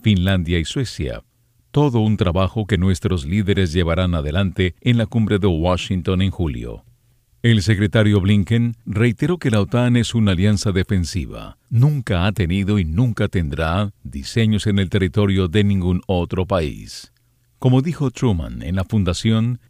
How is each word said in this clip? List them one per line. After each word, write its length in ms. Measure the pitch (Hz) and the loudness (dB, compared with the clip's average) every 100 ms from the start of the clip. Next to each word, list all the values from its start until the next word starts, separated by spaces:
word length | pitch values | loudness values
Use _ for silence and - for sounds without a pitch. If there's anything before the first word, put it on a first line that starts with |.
Finlandia 560 | 113 98 92 95 80 87 | 2 2 2 0 0 -2
y 60 | |
Suecia. 580 | 78 143 127 - 71 57 - _ _ _ _ | -2 -4 -6 -6 -8 -8 -14 _ _ _ _
Todo 300 | - 147 117 | 0 2 2
un 160 | 107 107 | 2 2
trabajo 500 | 92 87 95 113 101 | 0 0 0 -2 -2
que 120 | 90 | 0
nuestros 480 | 92 90 104 90 69 | 2 0 0 -2 -2
líderes 480 | 101 98 98 92 | -2 0 0 0
llevarán 400 | 85 85 82 90 | 0 0 0 0
adelante 600 | 85 73 82 95 80 92 - | 0 -2 -2 -2 0 -2 -2
en 160 | 123 117 | 0 0
la 80 | |
cumbre 340 | 110 120 104 101 | 0 0 0 2
de 100 | 98 | 0
Washington 720 | 80 87 92 - 92 80 92 | 0 0 0 -2 -4 -2 0
en 80 | 95 | 0
julio". 540 | - 82 60 57 57 - _ _ _ _ _ | -2 -4 -4 -10 -14 -18 _ _ _ _ _
El 180 | 117 110 | 2 2
secretario 640 | 95 101 104 117 107 101 | 2 2 2 2 4 4
Blinken 540 | 92 104 90 117 117 117 - | 4 2 2 0 0 -4 -6
reiteró 500 | 104 120 107 151 180 | 0 0 0 -2 0
que 140 | 135 | 0
la 100 | 110 | 0
otan 360 | 98 123 123 120 | 0 0 2 2
es 180 | 110 | 2
una 180 | 117 107 | 0 2
alianza 400 | 87 101 104 110 | 2 2 2 0
defensiva. 840 | 92 90 98 82 95 60 - - - - | -2 0 0 -2 -6 -8 -12 -16 -18 -2
Nunca 560 | 113 143 147 110 90 | 2 4 2 -2 0
ha 80 | 95 | 0
tenido 460 | 104 85 95 95 104 | 0 0 0 0 0
y 80 | 80 | 0
nunca 420 | 82 127 110 104 | 0 0 0 -2
tendrá 640 | 95 78 71 80 90 101 - | -2 -4 -2 -2 -2 -4 -8
diseños 640 | 67 69 69 117 110 104 110 | -14 -12 -6 0 0 0 0
en 120 | 101 | 0
el 100 | 92 | 0
territorio 600 | 104 92 - 101 95 92 | 0 0 0 0 2 0
de 140 | 104 | 2
ningún 380 | 101 98 90 90 - | 2 2 0 -2 0
otro 400 | 92 85 92 90 | -2 -2 -4 -2
país. 680 | 95 76 50 52 - - _ _ _ _ - | 0 -2 -6 -16 -20 -20 _ _ _ _ -2
Como 220 | 131 127 | 2 2
dijo 300 | 151 160 135 | 2 -2 -4
Truman 500 | - 127 87 62 60 | -2 0 0 -4 -8
en 120 | 64 | -4
la 80 | 92 | -4
fundación, 800 | 90 110 90 85 113 110 113 123 | 0 0 0 0 0 0 0 -6